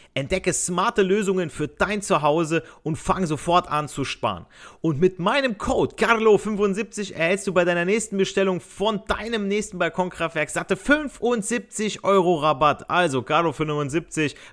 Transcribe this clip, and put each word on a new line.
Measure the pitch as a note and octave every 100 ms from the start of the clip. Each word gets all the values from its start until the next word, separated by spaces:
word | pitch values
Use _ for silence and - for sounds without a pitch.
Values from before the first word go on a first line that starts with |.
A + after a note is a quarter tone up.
| -
entdecke | - C#3 F#3 F#3
smarte | - - F3+ G#3 A#3
Lösungen | F#3+ G3+ G3 F#3 E3
für | - D3+
dein | - F3+ G#3+
Zuhause | G3 E3+ D3 D#3 D#3+ D#3+ - -
und | - D#3+
fang | - F#3 F3
sofort | D3+ E3+ F3 E3+
an | D3 D3
zu | -
sparen. | C3 - A#2 F2+ - - - -
Und | E3 C#3+
mit | F#3 F#3+
meinem | F3 C#4 C4+ G#3
Code | A3+ C4 C3
carlo | - A3 A#3 A3 G3+
fünfundsiebzig | G#3 G#3 G3+ F#3+ G#3 - G3+
erhältst | - E3 G3 G3+
du |
bei | F3+
deiner | F3 F3
nächsten | F3 A3 - G3
Bestellung | F#3+ - F#3+ F3+
von | - - G#3 G#3 -
deinem | - G#3+ A#3 G3+
nächsten | G#3 G#3 F3+
Balkonkraftwerk | E3+ D#3+ F3+ - E3 D#3 D3+
satte | E3 F3 F#3
fünfundsiebzig | - D4 D4 - A#3 A#3+ G3 A#3+ - - G#3+ -
Euro | F#3 G3 F3 E3+
Rabatt. | D3+ C#3+ D3+ C#3 -
Also | E3+ F3 C3
carlo | A#2 D3+ E3+
fünfundsiebzig | D3 D#3 D3 C#3+ D#3 D#3+ - D3+ - -